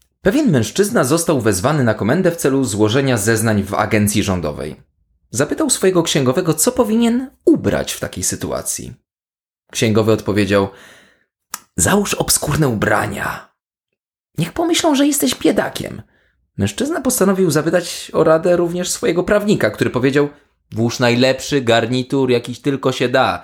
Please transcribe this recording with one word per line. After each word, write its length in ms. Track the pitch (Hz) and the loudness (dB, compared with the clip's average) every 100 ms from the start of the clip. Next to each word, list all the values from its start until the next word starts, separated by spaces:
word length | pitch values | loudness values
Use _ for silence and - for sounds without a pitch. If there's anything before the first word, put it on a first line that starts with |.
| _ _ | _ _
Pewien 300 | 185 262 285 | 0 2 4
mężczyzna 520 | 139 107 - 208 208 | 2 0 0 2 2
został 380 | 131 160 165 143 | 2 0 2 0
wezwany 420 | 110 95 107 156 | 2 0 0 2
na 100 | 120 | 2
komendę 380 | 107 98 165 180 | 0 0 2 0
w 40 | 170 | 0
celu 280 | 143 135 | 0 0
złożenia 540 | 127 101 107 131 135 120 | 0 2 2 2 0 0
zeznań 460 | 104 113 113 104 | 0 0 2 0
w 100 | 95 | 0
agencji 500 | 101 104 110 101 107 | -2 0 2 2 0
rządowej. 580 | 98 90 80 71 73 - _ _ _ _ _ | 0 -2 -4 -6 -10 -12 _ _ _ _ _
Zapytał 400 | 214 - 294 302 | -4 -2 -2 -2
swojego 340 | - 190 180 | 0 2 2
księgowego, 500 | 165 160 127 156 170 | 0 0 0 0 0
co 180 | 156 - | 0 0
powinien 600 | 247 214 226 233 240 262 _ - | 0 0 2 2 0 -4 _ 2
ubrać 480 | 269 101 76 - | 2 2 -2 -4
w 60 | - | -6
takiej 240 | - - | -8 -6
sytuacji. 720 | 87 85 87 64 - - 60 - _ _ _ _ _ _ _ | -6 -6 -6 -6 -6 -10 -12 -18 _ _ _ _ _ _ _
Księgowy 400 | - 117 110 110 | -2 2 2 2
odpowiedział: 580 | 107 - 101 98 101 98 - - - _ _ _ _ _ - _ - | 0 0 0 2 2 0 -6 -20 -20 _ _ _ _ _ -18 _ -2
„Załóż 360 | - 196 196 | 0 2 0
obskurne 540 | - - - - 147 143 | -2 -2 -2 0 0 0
ubrania. 840 | 104 104 107 107 - - - - _ _ _ _ _ _ _ _ - | 0 0 0 -2 -6 -8 -10 -14 _ _ _ _ _ _ _ _ -6
Niech 160 | 160 | -6
pomyślą, 420 | - 339 320 339 269 | -2 0 2 2 2
że 120 | 285 | 2
jesteś 280 | 285 254 - | 2 -2 0
biedakiem”. 680 | 320 - - - - - - _ _ _ _ - | 0 0 -2 -6 -10 -10 -18 _ _ _ _ -4
Mężczyzna 440 | 98 - 277 339 | -4 -2 -4 -2
postanowił 500 | 254 - 208 190 185 | -2 2 2 2 2
zapytać 600 | 147 151 175 175 - - | 2 0 0 -2 -10 -4
o 100 | - | 0
radę 340 | 160 160 180 175 | 4 4 2 2
również 320 | 170 175 180 | 0 -2 -6
swojego 320 | - 190 170 | -4 -2 0
prawnika, 460 | 175 208 208 202 107 | 0 0 2 2 0
który 200 | - 120 | 0 -2
powiedział: 400 | 127 135 143 143 - _ _ - | 0 0 2 0 -4 _ _ -12
„Włóż 280 | 107 117 - | -2 -2 0
najlepszy 600 | 123 120 131 135 - 147 | 0 2 2 0 -2 -2
garnitur, 680 | 117 117 113 127 127 139 131 | 2 2 2 -4 -2 0 2
jaki 240 | 120 - 120 | 0 -2 -6
tylko 360 | 143 135 135 | -4 -2 -2
się 180 | 127 123 | 0 0
da 340 | 131 113 87 | 0 0 -2